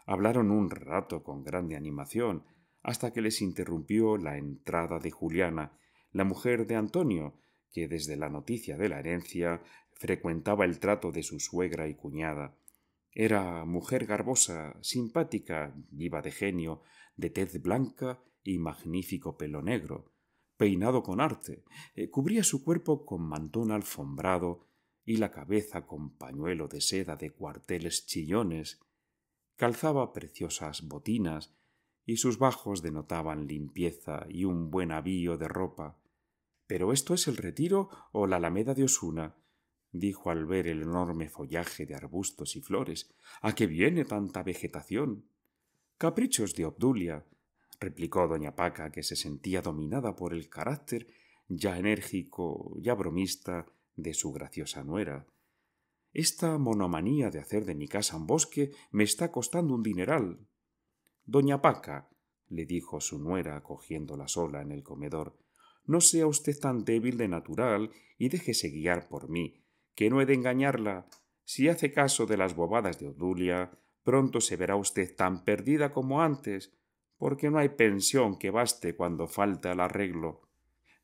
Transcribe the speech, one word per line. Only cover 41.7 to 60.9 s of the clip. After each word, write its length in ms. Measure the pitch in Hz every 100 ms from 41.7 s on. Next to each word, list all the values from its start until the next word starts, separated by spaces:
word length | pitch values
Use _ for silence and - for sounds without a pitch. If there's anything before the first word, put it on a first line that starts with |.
| - 76
de 80 |
arbustos 600 | 69 71 82 98 - 73 82
y 40 |
flores. 540 | - 98 131 80 - _ - -
"¿A 140 | 110
qué 120 | 107 104
viene 380 | 80 120 175
tanta 380 | 135 107 98 95
vegetación?". 800 | 90 85 90 - - 104 143 104 - _ _ _ _ _ _ -
"Caprichos 560 | 165 165 262 - 101
de 100 | - 80
Obdulia", 580 | - 123 117 85 76 - _ _ _ _ -
replicó 480 | 92 76 82 95 85
doña 260 | 80 73
Paca, 360 | 69 87 - 78
que 120 | 73
se 140 | 76 -
sentía 460 | 76 71 - 92
dominada 540 | 82 76 76 131 117 92
por 160 | 87
el 160 | 85 78
carácter 600 | - 110 143 - 117 - - _ _ -
ya 300 | 87 101 87
enérgico, 1000 | 101 107 - 95 90 - 87 82 87 -
ya 160 | 85
bromista 720 | 113 87 85 95 - - 87 - _ _ -
de 180 | 78
su 180 | 78 78
graciosa 520 | 69 71 - - 71
nuera. 420 | 69 92 85 71 71 _ _ _ _ _ _ _ _
"Esta 440 | - 156 - 170 151
monomanía 720 | 127 107 90 80 95 147 113
de 80 | 78
hacer 240 | 73 107
de 100 | 95
mi 140 | 76 73
casa 280 | 98 107 80
un 100 | 80
bosque 460 | 156 - 143 139 - -
me 120 | 104
está 280 | 104 - 170
costando 420 | - - 175 165
un 80 | 123
dineral". 560 | 110 90 98 156 95 82 - _ _ _ _